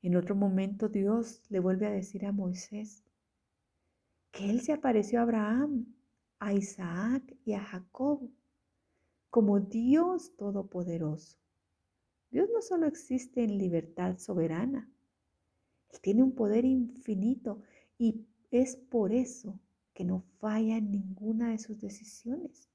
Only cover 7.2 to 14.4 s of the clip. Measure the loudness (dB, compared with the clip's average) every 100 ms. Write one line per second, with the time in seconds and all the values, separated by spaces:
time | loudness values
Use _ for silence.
7.2 | -4 -12 -4 -4 -4 -12 -14 -4 0 0
8.2 | -4 -16 _ _ _ _ _ _ _ _
9.2 | _ 4 6 4 2 0 6 6 6 2
10.2 | -4 -8 -4 -4 -4 -6 -4 -2 -2 -4
11.2 | -8 _ _ _ _ _ _ _ _ _
12.2 | _ 0 2 0 0 0 0 -2 -4 -4
13.2 | -4 -2 0 0 0 0 -2 -4 -4 -4
14.2 | -4 0